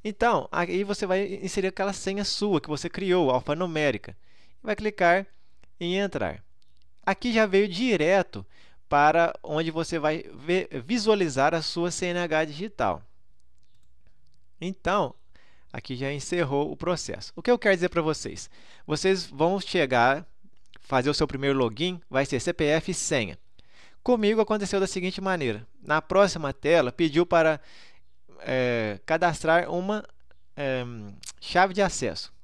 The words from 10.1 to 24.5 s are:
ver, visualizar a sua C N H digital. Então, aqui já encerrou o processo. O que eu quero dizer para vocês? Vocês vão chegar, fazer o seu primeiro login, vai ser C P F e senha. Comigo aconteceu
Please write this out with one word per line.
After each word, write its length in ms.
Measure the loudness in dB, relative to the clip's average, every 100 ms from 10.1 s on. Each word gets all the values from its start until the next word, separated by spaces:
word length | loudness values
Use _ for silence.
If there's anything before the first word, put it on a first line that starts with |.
| 0 -6
ver, 340 | -10 -2 0 0 -6
visualizar 680 | -2 0 4 4 4 4 4
a 80 | 2
sua 280 | -2 -2 -2
C 180 | -2 -2
N 100 | -2
H 260 | 0 0
digital. 580 | 0 -4 -8 -2 -2 -2 -8 -18 -18 -18 -18 -18 -18 -20 -20 -18 -18 -18 -20 -20 -20 -10
Então, 520 | -8 -4 0 2 0 -4 -18 -20 -20 -20 -14
aqui 240 | -12 -10 -6
já 160 | -4
encerrou 580 | -6 -2 -2 0 0 0
o 60 | -2
processo. 560 | -2 -2 -4 -10 -12
O 60 | -4
que 100 | 2
eu 80 | 4
quero 160 | 4
dizer 140 | 2 2
para 140 | 0
vocês? 480 | 0 -2 -6 -10 -12 -16 -20 -14 -6
Vocês 380 | 0 2 0
vão 340 | -2 0 2 2
chegar, 680 | 0 0 4 4 4 4 -4 -16 -18 -18 -18 -18
fazer 260 | -2 0 2
o 60 |
seu 120 | 2 0
primeiro 320 | 0 0 2
login, 400 | 2 0 -4 -4 -4
vai 160 | -2 0
ser 120 | 0
C 120 | -2
P 120 | 0
F 260 | 2 2 0
e 40 |
senha. 440 | -4 -2 0 -2 -6 -16 -20 -20 -20 -20 -6
Comigo 360 | 0 2 4 4
aconteceu 400 | 2